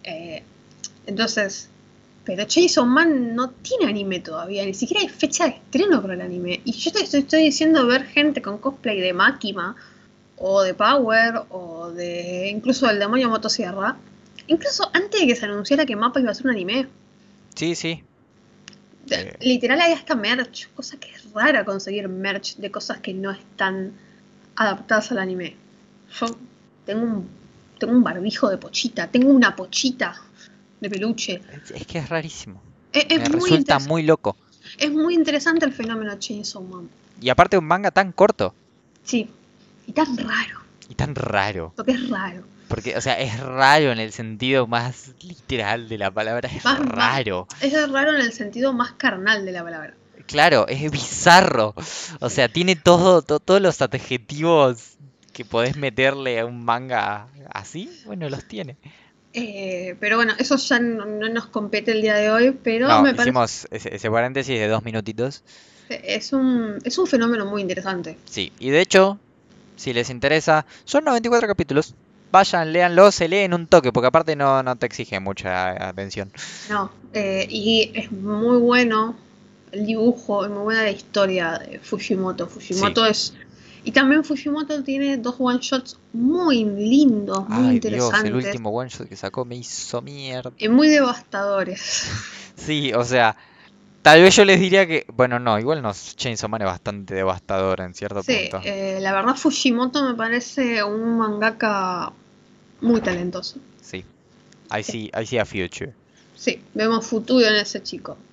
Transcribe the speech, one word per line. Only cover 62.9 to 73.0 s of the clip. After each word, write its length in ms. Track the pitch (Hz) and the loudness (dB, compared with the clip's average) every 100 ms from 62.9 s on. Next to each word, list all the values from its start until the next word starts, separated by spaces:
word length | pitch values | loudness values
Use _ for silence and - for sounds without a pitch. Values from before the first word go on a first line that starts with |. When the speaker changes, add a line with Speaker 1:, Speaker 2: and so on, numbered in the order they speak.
| - | 6
Speaker 1:
me 100 | 285 | 6
parece 100 | 240 240 | 4 0
Speaker 2:
hicimos 380 | 127 113 - - | 2 0 -2 -12
ese, 240 | 107 - 101 | -12 -10 -6
ese 160 | 113 | -2
paréntesis 480 | 113 123 131 135 123 | 0 0 -4 -4 -2
de 80 | 107 | 0
dos 160 | 110 | -2
minutitos. 600 | 113 110 107 110 127 143 _ - _ _ _ | -2 -6 -6 -6 -6 -6 _ -20 _ _ _
Speaker 1:
es 440 | - 185 208 - | -12 -6 -6 -2
un, 440 | 277 262 247 226 202 | 0 2 0 -2 -8
es 140 | 247 247 | -6 -2
un 80 | 370 | 0
fenómeno 380 | 262 233 233 202 | 2 2 0 -2
muy 180 | 208 | -4
interesante. 520 | 190 180 190 185 160 156 - | -4 -6 -6 -6 -8 -14 -12
Speaker 2:
Sí, 260 | - 95 - | -8 -8 -6
y 100 | 127 | 0
de 120 | 147 | 2
hecho, 360 | 185 190 190 202 _ _ _ - - - | 4 4 4 0 _ _ _ -20 -20 -12
si 160 | - | -6
les 180 | 120 120 | -4 -4
interesa, 560 | 123 139 156 151 156 - - - | -2 0 2 4 2 0 -16 -2
son 180 | 285 311 | 0 2
noventa 220 | 240 233 | 0 2
y 20 | |
cuatro 180 | 240 226 | 2 2
capítulos. 480 | 202 165 139 - - _ _ _ | -2 0 0 0 -8 _ _ _
Vayan, 400 | 185 196 180 160 | 4 6 2 0
léanlo, 380 | 165 175 175 | 2 4 8